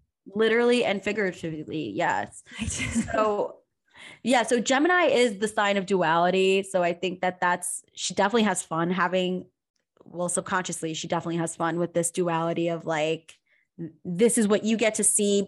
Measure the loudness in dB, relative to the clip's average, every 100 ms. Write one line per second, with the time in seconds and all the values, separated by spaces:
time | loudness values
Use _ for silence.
0 | _ _ -10 0 2 4 4 4 2 0
1 | -2 -2 -2 -4 -8 -8 -8 -6 -6 -2
2 | 0 0 -4 -12 -20 -8 -6 -4 -4 -4
3 | -2 0 0 0 -4 -8 _ _ _ -20
4 | -20 -8 0 2 4 0 2 2 4 4
5 | 4 4 2 2 -4 0 0 0 0 0
6 | 4 4 4 4 4 2 0 0 0 0
7 | -4 -2 -4 0 0 0 -4 -10 -12 -8
8 | -6 0 2 4 2 0 -4 -2 0 0
9 | 0 0 -2 -4 -8 _ _ _ _ _
10 | -16 -8 -4 -4 -2 -4 -4 -6 -6 -8
11 | -4 -4 -2 -2 -4 -2 -2 -2 -2 0
12 | -2 -2 -2 0 -2 -2 -2 -4 -4 -2
13 | -2 -4 -8 -20 _ _ _ -14 -14 -12
14 | -8 2 2 4 2 2 2 0 0 2
15 | 0 2 2 2